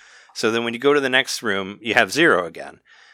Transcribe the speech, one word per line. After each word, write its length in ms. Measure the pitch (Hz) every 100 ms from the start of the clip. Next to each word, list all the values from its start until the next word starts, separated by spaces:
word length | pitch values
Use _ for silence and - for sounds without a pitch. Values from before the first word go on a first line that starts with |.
| - - _
So 180 | - 113
then 120 | 113
when 100 | 117
you 60 | 117
go 140 | 139
to 60 | 147
the 100 | 135
next 340 | 131 135 -
room, 360 | 117 98 95 104
you 120 | 113
have 180 | 110 101
zero 340 | 131 165 92 85
again. 340 | 78 69 - _ _ _